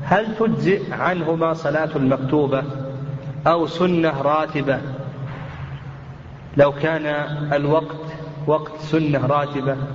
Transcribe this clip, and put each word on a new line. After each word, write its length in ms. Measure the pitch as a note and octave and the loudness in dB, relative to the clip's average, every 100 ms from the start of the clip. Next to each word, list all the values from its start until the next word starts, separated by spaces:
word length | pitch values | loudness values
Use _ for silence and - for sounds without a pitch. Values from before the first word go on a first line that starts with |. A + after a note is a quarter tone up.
هل 240 | C#3+ F#3 A3 A3 | 4 2 2 0
تجزئ 540 | A3+ C#3 D3+ G3 - | 2 2 2 2 0
عنهما 600 | A#2+ C#3 F3+ D#3+ E3 E3 | 0 0 2 0 2 2
صلاة 360 | D#3+ D3 D3 D#3 D3+ | 0 0 0 0 2
المكتوبة 680 | C3 C3+ C3 D3+ C#3 C3+ - - - - - - - - - | 2 2 2 2 4 2 -2 -6 -8 -8 -8 -8 -8 -2 2
أو 200 | E3+ D#3+ | 4 2
سنة 540 | - F3+ F3 D#3+ C#3 | 2 2 4 2 2
راتبة 560 | C#3 D#3 D#3 D3 C#3 B2+ - - - - - - - - - - - - - - - - - D3 | 2 2 2 0 2 0 0 -8 -8 -8 -10 -8 -10 -10 -10 -10 -12 -14 -14 -16 -16 -16 -8 4
لو 140 | C#3+ | 4
كان 340 | C#3+ D#3 D#3+ D3+ D3 D3 D3+ D3 | 4 -2 0 -2 -2 -4 -4 -2
الوقت 420 | C#3+ C#3+ D#3 - - - - - - D3 | 0 2 0 0 -10 -10 -10 -12 -8 0
وقت 240 | D#3 - - | 0 0 -10
سنة 460 | - D#3+ D#3 C#3 B2+ | -2 0 2 2 2
راتبة 480 | C#3+ C#3+ C#3+ C3 C3+ C#3+ | 2 0 -2 -2 -2 -4